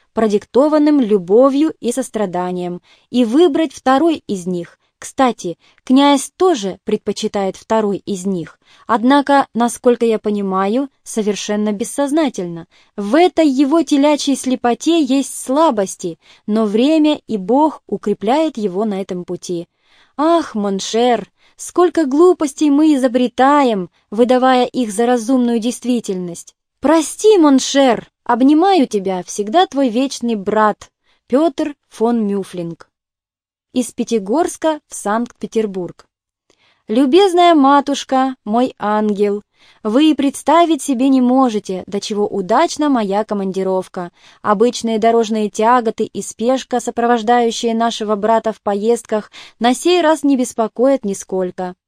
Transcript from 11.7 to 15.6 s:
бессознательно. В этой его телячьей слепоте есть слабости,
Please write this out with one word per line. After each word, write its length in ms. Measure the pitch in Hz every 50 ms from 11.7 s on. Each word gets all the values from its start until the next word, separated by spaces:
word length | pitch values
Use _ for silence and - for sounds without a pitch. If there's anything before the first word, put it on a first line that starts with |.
бессознательно. 960 | 208 196 233 - - 277 285 269 285 330 311 247 - 202 180 175 170 165 170 _ _ _ _ _ -
В 200 | 208 202 202 247
этой 320 | 320 359 359 - 330 320
его 340 | 285 254 262 294 262 320 339
телячьей 560 | - - 294 277 285 302 294 285 - 285 262
слепоте 640 | - - 254 254 - - 240 233 - - 311 339 330
есть 340 | 285 214 269 277 254 - -
слабости, 840 | - - 254 262 302